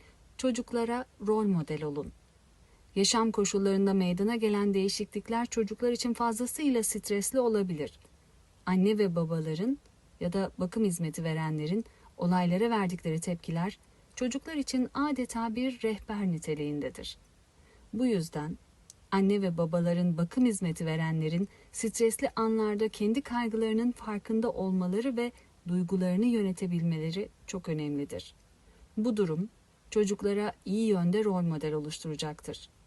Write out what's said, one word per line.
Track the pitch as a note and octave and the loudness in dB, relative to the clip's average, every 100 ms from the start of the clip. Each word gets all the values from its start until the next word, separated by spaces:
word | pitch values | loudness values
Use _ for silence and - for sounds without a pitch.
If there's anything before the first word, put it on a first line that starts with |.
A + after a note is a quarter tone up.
| - - - - | -20 -20 -20 -2
Çocuklara | B3+ A#3+ - A#3+ A#3 A#3+ B3+ - G3+ | 0 0 -2 -2 -2 -4 -6 -6 0
rol | A3 G#3 | 2 4
model | F3+ D3+ D3+ | 2 0 -4
olun. | D3+ C#3+ - - _ _ _ _ - _ - F#3+ | -4 -6 -8 -12 _ _ _ _ -20 _ -6 0
Yaşam | G3+ A#3+ A3+ | 2 4 2
koşullarında | G#3+ G3+ G3+ G3 G3 G3 | 2 2 2 4 4 4
meydana | G3 F3+ F3+ G#3 A#3 | 4 2 2 0 2
gelen | G#3+ G#3 G3+ | 2 2 2
değişiklikler | G3 G3 - G3+ G#3 - A#3 A#3+ | 2 2 -2 -6 -6 -4 -4 -2
çocuklar | A#3 G#3 A3 A#3+ | -2 -2 0 0
için | A#3 B3 | 0 -2
fazlasıyla | A3+ A#3 A3 B3 - D4 A#3 | 0 0 0 -4 0 2 2
stresli | G#3+ G#3+ - G3+ G3 C4 | 0 -4 -2 -2 0 2
olabilir. | A#3+ G#3+ F#3+ D#3 D3 - - - _ - _ _ - | 2 2 0 -2 -6 -10 -20 -20 _ -20 _ _ 0
Anne | F#3 G3 G#3+ | 4 4 4
ve | G3 E3+ | 2 2
babaların | D#3+ E3 D#3+ D#3 A3 C#4 - _ _ - | 0 -2 -2 -2 -2 -2 -6 _ _ -6
ya | F3 | -2
da | G3 F#3 - | -2 -2 -4
bakım | F3+ A3+ G#3 | -4 0 0
hizmeti | E3+ E3 D#3 | 0 -4 -4
verenlerin | D#3+ D#3+ D#3+ D#3 D3+ G#3 A3+ - - - | -2 -2 -2 -2 -2 -2 -4 -14 -18 -4
olaylara | F3 F3+ F3 F3+ A#3 | 2 4 4 2 2
verdikleri | A3 F3+ F3 E3 D#3+ | 2 0 -2 -4 -4
tepkiler | F3+ F3 - E3 F3+ - _ _ _ - | -4 -6 -4 -2 -2 -6 _ _ _ -4
çocuklar | B3+ C#4 - D#4 | -4 -4 -6 -4
için | C4+ C4 B3+ | -2 0 0
adeta | C4+ D4 C4 A#3+ A#3 A#3 A3 | 0 0 0 -2 -2 -4 -2
bir | C4 B3 | -4 -2
rehber | A3 G#3 - G#3 G3 | -2 -4 -4 -2 0
niteliğindedir. | D#3+ D#3+ D3+ D3 D3 C3 - - - _ _ _ _ - - - | -2 -4 -4 -2 -4 -6 -8 -14 -14 _ _ _ _ -20 -20 -10
Bu | G#3+ B3+ | -2 2
yüzden | G3+ E3 D3+ D3+ - _ _ - - - | 0 -2 -6 -6 -10 _ _ -20 -20 -2
anne | G3 G3 G3+ | 2 4 4
ve | F#3 E3+ | 2 0
babaların | E3+ F3 E3+ F3 F3+ D#3+ | 0 2 2 2 2 2
bakım | E3+ B3+ B3 | 0 4 2
hizmeti | G3+ F3 D#3+ D#3+ | 2 -2 -2 -2
verenlerin | D#3+ D#3+ D#3+ D#3 E3+ G3+ - - | 0 0 0 0 0 -2 -6 -16
stresli | - A3+ - A3+ - C4+ - | -4 -4 2 2 2 -2 0
anlarda | A3+ A3 G#3+ G#3 A3 | 2 2 2 0 -2
kendi | - G#3 A#3 | 0 0 0
kaygılarının | C#4+ A#3+ A#3 A3 A3 A3 A#3+ | 0 -2 -2 0 0 2 0
farkında | A#3+ - G#3 - A3 A#3 | -2 -6 -6 -2 0 0
olmaları | - F#3+ F#3 F3+ G3 C4 A#3 | -2 0 0 0 0 0 -2
ve | A#3+ - - _ F3 | -4 -6 -20 _ -2
duygularını | F3+ F3 F#3+ F3+ F#3 A#3+ | -2 0 0 2 2 2
yönetebilmeleri | A#3 G3 F3+ F#3 F3 E3+ D#3+ D#3+ F3 A3 _ - | 2 0 -2 -2 0 0 0 -2 -4 -8 _ -10
çok | F#3 E3+ | -10 -4
önemlidir. | D#3 D3 C#3+ C#3+ F2+ - - _ _ - - - - | -4 -2 -4 -4 -8 -12 -20 _ _ -20 -20 -10 -2
Bu | A3+ G#3+ | 0 2
durum | F#3 D#3 G#3 _ _ _ - | 0 0 -4 _ _ _ -4
çocuklara | A3 G3+ G3+ G3+ G3+ G#3 - - | 0 2 0 0 0 -2 -6 -4
iyi | G#3 A3+ | 0 2
yönde | F#3+ F3 G#3 | 4 4 2
rol | G#3+ F3+ | 2 2
model | E3+ D#3 D3+ | 0 -2 -2
oluşturacaktır. | D3+ D3 - E3 D3 D3+ D3+ - - - _ | -2 -4 -8 -8 -6 -6 -8 -12 -14 -16 _